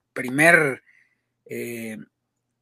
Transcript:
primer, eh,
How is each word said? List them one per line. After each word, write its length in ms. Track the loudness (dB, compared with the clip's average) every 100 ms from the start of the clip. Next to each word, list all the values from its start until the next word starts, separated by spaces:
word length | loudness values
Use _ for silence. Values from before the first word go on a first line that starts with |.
| _
primer, 720 | -10 -4 2 6 6 4 -2 _ _ _ _ _ _ -14
eh, 520 | -10 -10 -10 -10 -12 -16 _ _ _ _ _